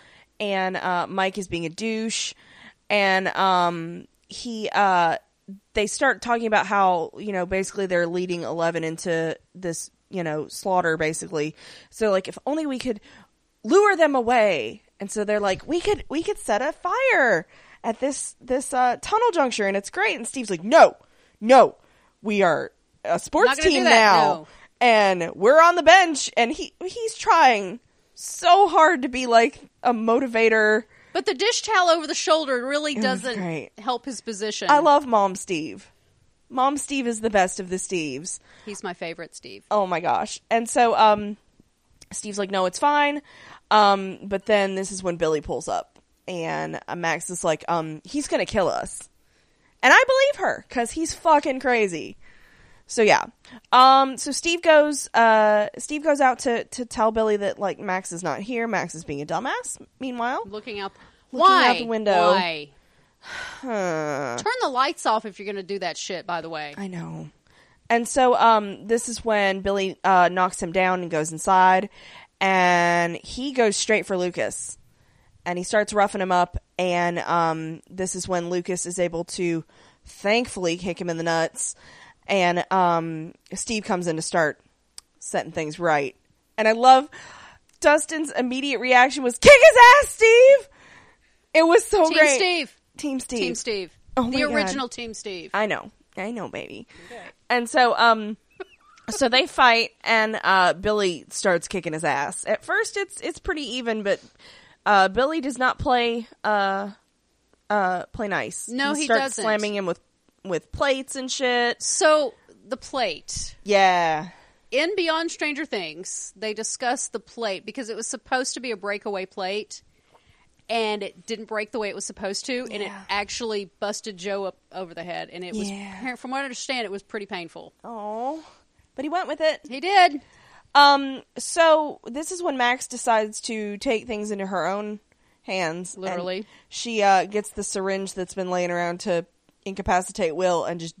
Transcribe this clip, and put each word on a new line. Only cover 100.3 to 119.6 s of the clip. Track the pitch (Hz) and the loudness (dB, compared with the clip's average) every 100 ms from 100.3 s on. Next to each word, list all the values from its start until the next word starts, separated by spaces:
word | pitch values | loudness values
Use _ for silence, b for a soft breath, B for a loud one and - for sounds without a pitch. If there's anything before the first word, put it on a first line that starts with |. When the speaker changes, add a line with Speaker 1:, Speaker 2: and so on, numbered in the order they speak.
| 214 | -2
Speaker 1:
uh, | 165 190 180 | 0 4 2
Billy | 156 202 214 190 165 - | 2 -2 0 0 -4 -10
starts | - 196 170 - | -4 0 0 -2
kicking | 196 165 | -8 -6
his | 156 | -4
ass. | 165 139 147 - - | -2 -2 -4 -6 -6
At | 220 | -6
first, | - 381 440 403 | -4 -4 -4 -6
it's, | 381 - | -8 -8
it's | - - | -10 -8
pretty | - 311 262 247 | -8 -8 -8 -8
even, | 233 220 | -6 -4
but, | 202 180 - _ b b b b 190 | -2 -4 -6 _ b b b b 2
uh, | 202 190 | 4 4
Billy | 196 269 320 | 2 -2 -2
does | 269 240 | -6 -2
not | 254 - | -2 -2
play, | 277 247 240 233 226 - | 0 0 0 -4 -8 -8
uh, | 214 208 196 196 202 - _ _ _ _ _ _ - | -2 0 0 -4 -6 -12 _ _ _ _ _ _ -4
uh, | 208 185 180 - | -2 0 -2 -6
play | - 214 | -8 -6
nice. | 170 117 - - | -4 -6 -10 -8
Speaker 2:
No, | 247 277 | -4 -2
he | 294 294 | -2 0
Speaker 1:
starts | 233 | 0
Speaker 2:
doesn't. | 269 - | 0 -4
Speaker 1:
slamming | 220 214 208 202 | -2 -2 -2 -4
him | 185 | -4
with, | 175 _ _ _ _ | -6 _ _ _ _
with | 190 175 - | -6 -6 -6
plates | - 285 269 262 269 | -2 -2 -2 -6 -10
and | 254 | -8
shit. | - 254 240 240 - | -4 -2 0 0 -2
Speaker 2:
So, | - - 330 302 269 - _ _ 196 | -4 0 4 4 0 -6 _ _ -12
the | 254 | -12
plate. | - 269 214 151 - - - - | -8 -4 -4 -4 -10 -10 -10 -10
Speaker 1:
Yeah. | 196 202 190 180 165 156 175 b b b _ | 2 4 6 4 0 -2 -6 b b b _
Speaker 2:
In | 254 330 403 | -2 -2 -2
Beyond | 330 320 339 | -2 -2 -4
Stranger | - 302 285 311 | -6 -6 -6 -6
Things, | 208 165 156 185 - - 196 | -6 -8 -10 -12 -12 -14 -10
they | 220 | -8
discuss | 214 220 - 240 262 - | -6 -8 -6 -4 -4 -6
the | 226 | -10
plate | - - 220 185 - | -12 -8 -6 -6 -10
because | 208 226 | -12 -10
it | 214 | -10
was | 226 | -10
supposed | 247 - 254 269 | -12 -6 -4 -4
to | 269 | -8
be | 247 | -8
a | 214 | -8
breakaway | 202 202 214 196 190 | -8 -8 -6 -8 -8
plate, | - 185 208 | -8 -6 -6